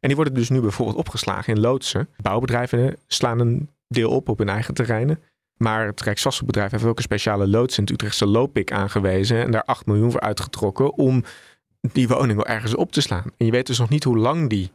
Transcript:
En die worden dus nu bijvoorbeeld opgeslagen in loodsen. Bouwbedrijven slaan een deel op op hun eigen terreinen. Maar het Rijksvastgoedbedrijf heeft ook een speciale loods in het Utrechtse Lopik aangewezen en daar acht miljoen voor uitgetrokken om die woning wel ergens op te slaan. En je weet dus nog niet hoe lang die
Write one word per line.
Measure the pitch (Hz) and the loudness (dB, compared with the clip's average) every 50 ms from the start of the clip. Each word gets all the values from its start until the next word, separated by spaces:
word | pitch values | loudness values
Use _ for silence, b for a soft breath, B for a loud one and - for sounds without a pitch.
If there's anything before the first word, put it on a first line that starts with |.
En | - 135 | 2 2
die | 139 | 2
worden | 143 156 147 131 | 2 2 0 2
dus | 131 117 113 | 0 0 2
nu | 127 131 | 2 2
bijvoorbeeld | 120 107 98 - 123 107 107 - | 2 0 0 0 -2 -2 -2 -4
opgeslagen | 170 - - 107 - - 98 98 - - 113 | -6 -6 -6 -6 -4 -4 -4 -4 -2 -2 0
in | 107 | 2
loodsen. | 107 117 131 135 - - - 104 139 - _ _ 98 | 2 2 2 0 -2 -4 -4 -4 -4 -4 _ _ -4
Bouwbedrijven | 98 95 113 127 123 123 120 123 123 - 120 123 135 - - _ | -2 -2 -2 0 0 -2 -2 -2 0 0 2 2 0 0 -4 _
slaan | _ - - - 123 117 117 | _ -4 -2 0 0 2 2
een | 120 117 120 135 147 147 _ _ _ _ | 2 2 2 0 -2 -6 _ _ _ _
deel | - 113 113 113 | -2 0 2 2
op | 123 131 139 - | 2 0 0 -2
op | 110 104 | -2 0
hun | 107 101 | 0 0
eigen | 98 107 113 - - | 0 -2 -2 -4 -2
terreinen. | - 123 113 117 107 120 143 156 156 b b b b b _ _ | -4 0 0 0 0 2 0 -2 -2 b b b b b _ _
Maar | _ 113 113 110 110 110 | _ 0 0 0 0 -2
het | 104 107 - | -4 -4 -4
Rijksvastgoedbedrijf | - - 104 - - 135 131 - 120 113 117 - 101 98 | -4 -4 -4 0 -2 -2 -2 -2 -2 -2 0 0 0 -2
heeft | - 110 113 | -2 0 0
ook | 113 113 | 0 0
een | - 120 | 0 -2
speciale | - - 104 - 110 107 101 98 98 | -2 -2 -2 0 0 0 2 2 4
loods | 101 110 123 131 - - | 4 4 2 2 0 0
in | 101 | 0
het | 101 - | 0 -2
Utrechtse | - - 107 - - - | -4 -4 -4 -2 0 2
Lopik | 104 101 113 127 139 - - 95 - - | 4 4 4 2 2 0 -2 -2 -2 -2
aangewezen | 101 98 98 - 107 98 98 92 95 95 113 123 113 120 | -2 -4 -2 -2 0 0 2 2 2 2 2 2 0 2
en | 120 | 2
daar | 117 110 - | 0 0 0
acht | - 127 - - | 0 -4 -2 0
miljoen | - 104 104 110 120 | 0 2 2 4 2
voor | 117 - | 2 0
uitgetrokken | - 104 104 - - - - - - 101 92 - 131 143 - | -2 -2 -4 -4 -6 -10 -6 -4 -4 -4 0 0 0 0 2
om | - 147 131 131 127 117 B B B B B B B B _ _ _ | 2 2 4 4 2 0 B B B B B B B B _ _ _
die | - 120 - - 127 113 | -8 -4 0 0 2 2
woning | - - 139 127 107 | 2 2 2 2 2
wel | 104 107 | 0 0
ergens | - 117 110 117 113 110 | -2 -2 -4 -2 -4 -2
op | - - - - | -2 -4 -2 0
te | - | -2
slaan. | 143 - - 87 - 123 - | -2 0 -2 -6 -6 -8 -4
En | _ 120 | _ 0
je | 113 113 | 2 2
weet | 123 131 | 0 0
dus | - 127 120 | 0 -2 -2
nog | 120 110 | 0 2
niet | 135 151 - | 0 0 2
hoe | 135 123 110 | 2 2 2
lang | 110 120 147 170 160 131 | 2 2 2 0 0 0
die | 107 101 92 92 _ | 0 -2 -2 -4 _